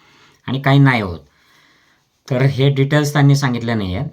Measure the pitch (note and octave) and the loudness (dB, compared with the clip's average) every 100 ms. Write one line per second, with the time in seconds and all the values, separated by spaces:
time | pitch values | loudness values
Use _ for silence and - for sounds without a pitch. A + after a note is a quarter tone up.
0 | _ _ _ _ - C3+ C#3 C#3 C#3 A#2+ | _ _ _ _ -8 -4 2 4 4 2
1 | G2 D#2+ _ _ _ _ _ _ _ _ | -4 -10 _ _ _ _ _ _ _ _
2 | _ _ - B2+ C3+ G#2+ C#3 C#3 C3+ D3 | _ _ -6 -2 0 2 0 2 0 0
3 | C#3+ D3+ C#3 C#3 C3+ A#2+ A#2 A2+ F#2 F#2 | 0 2 2 2 0 -4 -4 -4 -4 -6
4 | D#3 | -8